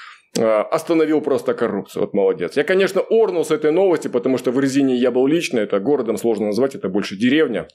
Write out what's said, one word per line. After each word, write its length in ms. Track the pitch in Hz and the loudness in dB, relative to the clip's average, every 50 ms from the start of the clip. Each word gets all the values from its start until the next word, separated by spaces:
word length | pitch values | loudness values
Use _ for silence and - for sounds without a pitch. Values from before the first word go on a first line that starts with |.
| - - - - _ _ _ - | -20 -20 -20 -20 _ _ _ 0
э, 40 | 117 | 2
остановил 760 | 113 110 107 101 - - 160 156 - 170 160 156 151 156 147 151 | 2 2 2 2 0 -2 -4 -2 0 2 2 2 2 2 0 0
просто 320 | 151 143 120 - - 117 | 0 -2 0 0 -2 -2
коррупцию. 480 | - 120 110 101 101 92 - - 92 101 | -2 -2 -2 -2 -4 -8 -8 -6 -6 -6
Вот 100 | 101 - | -2 0
молодец. 460 | 101 98 95 95 82 87 80 - 139 | 0 2 2 2 0 -4 -4 -2 -2
Я, 60 | 147 | 0
конечно, 360 | 151 190 190 196 180 - 185 | 0 2 2 2 2 0 -2
орнул 440 | - - 208 226 226 202 180 170 147 | -2 0 2 2 2 2 0 -2 -2
с 60 | - | 0
этой 220 | 160 147 151 151 151 | -2 0 0 0 2
новости, 360 | 175 196 190 165 143 - 120 | 2 4 2 2 0 -2 -2
потому 280 | - - - 131 131 | -4 -2 0 0 -2
что 140 | 123 - 135 | 0 0 0
в 100 | 120 135 | 0 0
Эрзине 360 | 139 135 131 143 139 135 127 | 0 2 2 2 2 2 2
я 140 | 123 123 127 | 2 2 2
был 160 | 120 127 131 | 2 2 2
лично. 340 | 135 156 175 156 - - 160 | 2 2 0 -2 -2 -2 -2
Это 200 | 139 - - 101 | -2 0 -2 -2
городом 380 | 98 127 147 135 120 110 110 101 | 0 0 0 0 0 -2 -4 -2
сложно 300 | - 117 113 101 110 104 | 0 0 0 0 0 -2
назвать, 260 | 104 104 131 139 - | 0 0 0 -2 -2
это 160 | 101 - 98 | -4 -8 -4
больше 260 | 92 101 95 - 107 | -4 -2 -4 -4 -6
деревня. 500 | 95 117 127 135 156 160 135 113 90 80 - - | -2 0 2 2 2 2 0 -2 -6 -8 -10 -16